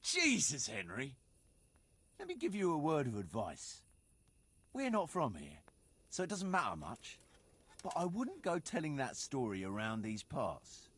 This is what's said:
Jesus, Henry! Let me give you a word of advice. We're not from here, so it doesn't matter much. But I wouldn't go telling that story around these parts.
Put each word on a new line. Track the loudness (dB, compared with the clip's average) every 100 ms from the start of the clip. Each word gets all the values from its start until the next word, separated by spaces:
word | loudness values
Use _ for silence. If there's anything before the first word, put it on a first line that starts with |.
Jesus, | 0 4 6 6 4 2 -2
Henry! | -4 -4 -4 -4 -6 _ -20 _ _ _ _ _ _ _ _
Let | -8
me | -2
give | -2
you | 2 4
a | 4
word | 4 4 2
of | 0
advice. | -2 -2 -2 -4 -10 -14 -18 -20 _ _ _ _ _ _ _
We're | -2 2
not | 2 2
from | 2 2 0
here, | -10 -14 -20 _ _ _ -12
so | -4
it | -2
doesn't | -2 0
matter | 2 2 -2
much. | -6 -10 -12 -18 -20 -20 -20 -20 -20 -10
But | -4 0
I | 0
wouldn't | 0 -4 -2
go | 0 0
telling | 0 -2 -2 0
that | -2 -4
story | -4 0 0 0
around | -2 -2 0 -2
these | -2 -4
parts. | -4 -2 -2 -2 -12 -20 -20